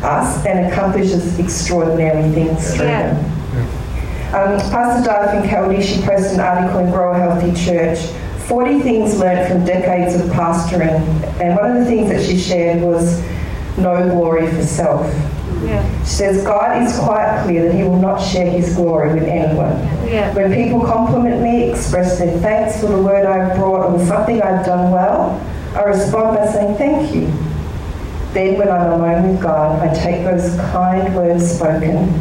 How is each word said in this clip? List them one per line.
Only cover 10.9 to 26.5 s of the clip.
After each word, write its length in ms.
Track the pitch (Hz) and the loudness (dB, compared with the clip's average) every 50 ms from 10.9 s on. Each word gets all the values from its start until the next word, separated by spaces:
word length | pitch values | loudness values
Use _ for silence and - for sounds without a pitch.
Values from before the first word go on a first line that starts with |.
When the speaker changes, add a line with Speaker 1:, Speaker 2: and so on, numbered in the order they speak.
| 156 156 156 156 160 156 - - - - | 0 0 0 0 0 -2 -2 -4 -4 -2
Speaker 1:
and 160 | 180 175 180 | 0 0 2
one 160 | 202 208 233 247 | 2 2 2 2
of 60 | 240 240 | 2 2
the 20 | |
things 220 | 240 233 214 220 196 | 2 2 2 2 0
that 120 | - - - | 0 0 0
she 140 | - 180 185 | 0 0 0
shared 420 | 175 175 185 175 170 170 170 170 | 0 0 0 0 2 2 2 2
was 400 | 170 175 170 165 170 175 170 170 - - - - - - - - - - - - | 2 2 2 2 2 0 0 0 -2 -4 -4 -6 -6 -6 -6 -8 -6 -6 -2 -2
no 300 | 185 180 175 175 180 180 | 0 0 2 2 2 2
glory 380 | 175 175 170 165 165 165 160 | 2 2 2 2 2 0 0
for 160 | 160 165 165 - | 0 0 0 -2
self. 440 | - - - 170 156 143 143 - - - 156 147 - - - - - - - 226 | -2 -2 0 0 0 0 0 0 -2 -2 -2 -2 -4 -4 -6 -6 -6 -4 -4 -2
Speaker 2:
Yeah. 160 | 226 214 202 202 202 - - - | -2 -2 0 0 0 -2 -2 -2
Speaker 1:
She 60 | - | -2
says, 320 | - - 202 196 190 190 196 | -2 0 0 0 0 0 0
"God 360 | - 208 202 - 233 - 240 240 | 0 0 0 0 0 0 0 0
is 140 | 233 240 233 | 0 0 0
quite 420 | - 226 214 214 - - - - - | 0 0 0 0 0 0 0 0 0
clear 200 | 185 170 165 165 | 0 0 2 2
that 100 | 170 180 | 2 2
he 80 | 190 190 | 2 2
will 160 | 185 180 185 | 2 2 2
not 240 | 190 190 - - - | 2 2 0 0 -2
share 240 | - 180 180 180 | -2 0 0 0
his 280 | 170 170 175 170 165 170 | 0 0 0 0 0 0
glory 380 | 180 175 165 165 156 147 151 160 | 0 0 2 2 2 2 2 0
with 160 | 160 - - | 0 0 0
anyone. 480 | - 156 156 156 - - - - - - - - - - - 233 | 0 0 0 0 0 0 0 0 -2 -2 -2 -2 -2 -2 -2 -2
Speaker 2:
Yeah. 240 | 226 214 202 196 196 | -2 -2 -2 0 0
Speaker 1:
When 180 | 196 196 190 | 0 0 2
people 300 | 190 233 240 233 240 240 | 2 2 0 0 0 0
compliment 600 | - - 226 226 233 240 240 240 240 240 240 - 240 | 0 0 0 0 2 2 2 2 2 0 0 0 0
me, 260 | 233 240 240 - - | 0 2 2 0 0
express 460 | - - - - - 180 180 180 180 175 | -2 -2 -2 -2 0 0 2 0 0 0
their 120 | 175 165 165 170 | 0 0 0 0
thanks 420 | 180 208 220 214 220 214 - - | 0 0 0 0 0 -2 -2 -2
for 60 | 214 | 0
the 100 | 208 202 | 0 2
word 300 | 190 190 190 196 196 196 | 2 2 4 4 4 4
I've 280 | 196 190 185 185 185 185 | 2 2 0 0 0 0
brought 380 | 185 190 190 190 185 185 180 170 | 0 0 0 0 0 2 2 2
or 60 | 175 180 | 2 2
something 340 | 175 202 214 214 233 240 226 | 2 0 0 0 0 0 0
I've 240 | 202 190 185 180 - | 0 0 0 0 0
done 260 | - 180 180 180 180 185 | 0 0 2 2 2 2
well, 460 | 180 185 202 - - - - - - - - - - - - - | 2 2 2 2 0 0 -2 -4 -6 -8 -8 -8 -8 -8 -6 -4
I 60 | 202 202 | -2 0
respond 560 | 202 202 190 196 202 214 220 220 220 214 208 | 0 2 0 0 0 0 0 2 2 2 2
by 80 | 208 | 0
saying, 300 | 214 | 0